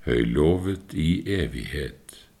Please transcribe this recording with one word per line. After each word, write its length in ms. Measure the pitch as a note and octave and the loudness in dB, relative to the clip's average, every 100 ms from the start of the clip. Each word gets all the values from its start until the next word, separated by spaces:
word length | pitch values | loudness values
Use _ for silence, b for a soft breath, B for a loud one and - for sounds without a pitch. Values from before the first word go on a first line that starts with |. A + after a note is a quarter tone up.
| - | 2
høylovet 880 | A#1+ A#1 A1+ D#2 F2+ F#2 F#2+ - - | 2 2 4 4 4 0 -6 -8 -2
i 280 | D#2+ F2 - | 2 2 0
evighet. 1000 | G2 C#2+ A#1+ A1+ D2 C#2 - - - - _ | -2 -2 -6 -8 -6 -8 -10 -20 -20 -20 _